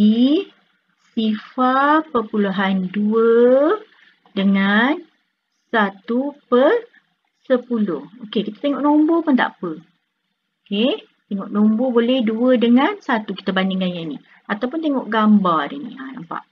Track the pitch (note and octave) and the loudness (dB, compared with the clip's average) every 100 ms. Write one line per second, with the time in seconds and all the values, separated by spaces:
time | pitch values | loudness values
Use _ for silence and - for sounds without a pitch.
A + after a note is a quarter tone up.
0 | G#3 A3+ B3+ D#4+ G4 _ _ _ _ _ | 4 4 2 2 -2 _ _ _ _ _
1 | _ - A3 G#3+ - - B3+ C4 C#4+ D#4 | _ -6 -4 -4 -6 -2 0 2 2 0
2 | D#4 A#3+ A3 G#3+ G3+ F#3+ G3 F#3+ F#3 G3+ | 0 -4 -4 -2 -2 0 -2 -2 -2 -2
3 | G#3 A3 A3+ A#3 A#3+ C4 D4 G#4+ - _ | 0 2 4 4 6 4 2 0 -6 _
4 | _ _ _ G3+ G3 G3 G3 G#3 B3 E4+ | _ _ _ -4 0 2 2 2 0 -2
5 | - _ _ _ _ _ _ A3+ G3+ G3 | -8 _ _ _ _ _ _ -2 -2 -4
6 | - A#3 C#4+ C#4 - B3 C#4+ A#4 - _ | -4 -4 -4 -8 -2 2 4 2 -4 _
7 | _ _ _ _ - B3+ B3+ A#3+ G3+ D3 | _ _ _ _ -2 -2 -2 -4 -2 -4
8 | - - G#3 A3+ G#3 - C#4+ C4 C#4+ D4+ | -10 -18 -8 -6 -6 -4 -4 -2 2 2
9 | D#4 E4+ E4 C4 - - F3+ D#3 - _ | 2 2 2 0 0 -4 -10 -10 -16 _
10 | _ _ _ _ _ _ - G3+ B3 G#4+ | _ _ _ _ _ _ -8 -2 -2 -2
11 | - _ - G3+ F#3+ G3+ G#3+ A3 C4 A#3 | -8 _ -10 -10 -6 0 2 2 0 0
12 | A#3 C4 A3 A3 B3+ B3+ A#3 A#3+ D4+ G#4 | 2 0 0 0 2 2 4 4 2 -2
13 | - A#3 G#3+ F#3+ - F#3+ F#3+ F#3+ F#3 F3+ | -6 -6 -6 -10 -6 -2 -2 -2 -4 -6
14 | E3 C#3+ _ _ - G#3 B3 D#4+ D#4+ C4+ | -10 -12 _ _ -10 -6 -6 -4 -4 -4
15 | G#3 A3 G#3+ G#3 F#3 D#3+ C#3+ C#3+ - - | -2 0 4 4 4 0 -2 -8 -14 -14
16 | C4 C4 E3 - - | -16 -16 -14 -14 -16